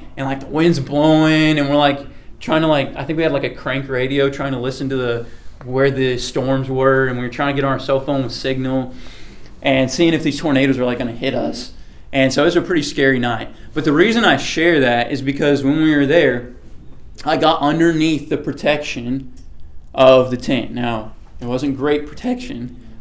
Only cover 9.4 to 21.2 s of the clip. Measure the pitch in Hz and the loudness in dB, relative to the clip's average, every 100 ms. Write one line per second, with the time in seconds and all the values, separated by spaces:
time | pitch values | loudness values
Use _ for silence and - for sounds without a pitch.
9.4 | - - 139 135 127 - 165 160 156 135 | -16 -4 0 2 2 2 2 2 0 -2
10.4 | 160 135 135 127 123 123 120 117 135 131 | 0 2 2 2 0 -2 -6 -4 -4 -2
11.4 | - - - - - - - 139 131 143 | -4 -6 -12 -16 -18 -18 -4 0 2 4
12.4 | 165 170 - 170 139 - 135 123 120 117 | 2 2 0 -2 -2 2 2 2 0 -4
13.4 | - - - 151 151 147 214 226 196 135 | -8 -14 -10 -4 2 4 4 4 4 2
14.4 | - 165 170 156 123 120 120 135 135 139 | 0 0 2 4 4 2 0 -4 -4 0
15.4 | 147 139 135 156 156 147 139 170 139 123 | 2 2 2 2 4 4 4 4 4 2
16.4 | 120 - - - - - - - 147 160 | -6 -14 -16 -16 -14 -16 -16 -8 -2 2
17.4 | 160 160 143 160 170 160 160 151 - 147 | 2 2 2 4 4 4 2 0 -2 -4
18.4 | 147 - 143 147 147 - 120 135 135 - | -4 -2 0 0 -2 -6 -6 -6 -8 -14
19.4 | - - - - - - 131 131 127 123 | -14 -12 -12 -12 -4 4 8 8 6 -2
20.4 | - 127 107 117 120 110 110 - | -2 -2 -2 -4 -4 -4 -6 -14